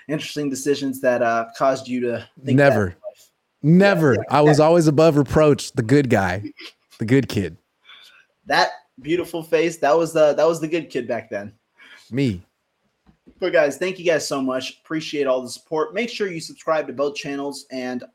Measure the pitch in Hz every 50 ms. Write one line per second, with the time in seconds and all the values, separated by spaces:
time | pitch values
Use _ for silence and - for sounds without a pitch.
0 | - - 151 143 - - - 147 147 139 131 127 - 147 139 - 139 135 127 -
1 | 139 127 120 120 120 117 117 113 113 - - - 143 135 131 120 117 123 127 123
2 | 120 120 117 110 - - _ - 131 127 123 143 143 139 127 107 101 90 - _
3 | - - - _ _ _ _ _ _ _ _ _ - 151 170 180 196 202 196 165
4 | 160 139 113 95 - - 127 147 151 151 147 143 151 160 170 175 156 156 143 151
5 | 160 165 143 147 135 - - 156 156 151 139 - - - - 127 113 110 139 147
6 | 143 117 117 101 95 90 90 98 104 - - - - - - _ _ _ - -
7 | 117 107 131 139 123 - - 104 92 80 85 - _ _ _ _ _ - - -
8 | - - _ _ _ _ _ _ _ 135 143 170 185 - - - _ _ _ -
9 | 131 151 170 180 165 - - 165 160 - 170 156 160 160 160 - 143 139 156 165
10 | 165 156 160 156 151 147 139 147 151 165 170 151 160 156 165 170 143 - - 135
11 | 120 113 120 110 - - 110 101 101 110 - _ _ _ _ _ - - - -
12 | _ - 110 135 143 120 95 85 - _ _ _ _ _ _ _ _ _ _ _
13 | _ _ _ _ _ _ _ - 190 175 165 165 151 143 - - 180 190 185 180
14 | 170 175 160 143 - - 147 139 131 131 127 131 131 - - _ _ - 160 156
15 | 156 - 156 143 139 135 127 131 123 120 - - _ - 160 156 156 - 170 202
16 | 240 233 - - 208 196 170 160 156 - 143 - - 160 160 156 143 143 143 131
17 | 143 147 143 - - 147 143 139 143 143 135 - - - 131 127 127 127 127 123
18 | - -